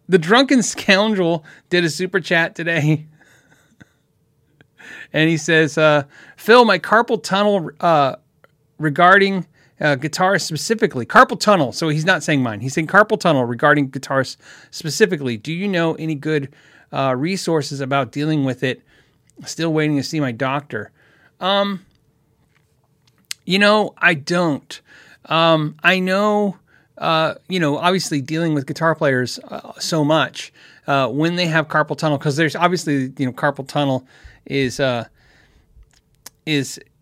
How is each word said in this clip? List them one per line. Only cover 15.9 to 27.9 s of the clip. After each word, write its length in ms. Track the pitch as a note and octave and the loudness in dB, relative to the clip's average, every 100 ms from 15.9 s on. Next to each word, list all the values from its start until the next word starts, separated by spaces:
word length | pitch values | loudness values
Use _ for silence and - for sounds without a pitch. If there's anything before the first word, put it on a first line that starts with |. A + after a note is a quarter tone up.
| - | -2
any 200 | D#3+ C#3+ | -6 -6
good, 380 | D3+ D3+ C3+ - _ _ _ | -2 -2 -4 -12 _ _ _
uh, 240 | C#3 C3+ B2+ | -4 -2 0
resources 640 | E3 F#3+ - D#3+ C#3+ C#3 | -2 -4 -2 -2 -2 -6
about 320 | C3 C#3 B2 | -4 -2 -2
dealing 320 | C#3 D#3 D3+ | -4 -2 0
with 180 | C3+ B2 | 0 -2
it? 200 | C3 A#2+ _ _ _ _ _ - - | -4 -6 _ _ _ _ _ -20 -14
Still 260 | - E3 | -6 -2
waiting 240 | D#3 D3+ C#3+ | 0 0 -2
to 80 | |
see 160 | B2+ D#3 | -2 -4
my 140 | C3+ | -4
doctor. 580 | A2+ C3 C#3 C#3 A2+ G#2 _ _ _ _ - | -4 -4 -4 -6 -10 -12 _ _ _ _ -6
Um, 460 | F#3 G3+ G3+ F#3+ - _ _ _ _ _ _ _ _ _ _ _ _ _ - - - | -2 0 -2 -6 -14 _ _ _ _ _ _ _ _ _ _ _ _ _ -20 -12 -2
you 120 | F#3+ | 2
know, 340 | G#3 G#3+ G3 - | 4 4 0 0
I 180 | F3 D#3+ | 0 2
don't. 640 | C#3+ F3 E3+ - - - _ - - _ - | -2 0 0 -2 -8 -20 _ -20 -20 _ -4
Um, 520 | D#3+ E3 D#3+ D3+ - | 2 4 2 0 -2
I 180 | F3 F#3 | 0 2
know, 580 | F#3 F#3+ G#3+ G#3 G3+ - _ _ _ - | 0 0 0 0 -2 -4 _ _ _ -6
uh, 380 | D#3+ D#3+ D#3 - - | -2 0 -2 -4 -6
you 120 | F#3 | -2
know, 160 | D3+ D3 | -2 0
obviously 420 | F3 | 0